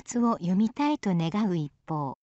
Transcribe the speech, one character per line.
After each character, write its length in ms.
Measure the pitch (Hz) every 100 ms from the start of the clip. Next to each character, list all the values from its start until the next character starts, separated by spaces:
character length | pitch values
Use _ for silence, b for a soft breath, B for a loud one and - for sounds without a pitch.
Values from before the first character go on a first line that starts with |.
末 160 | - 240
を 120 | 233 226
読 180 | 175 185
み 120 | 220
た 220 | - 294
い 80 | 294
と 140 | 208
願 340 | 175 165 208 214
う 80 | 175
一 160 | 147 - -
方、 300 | 156 139 -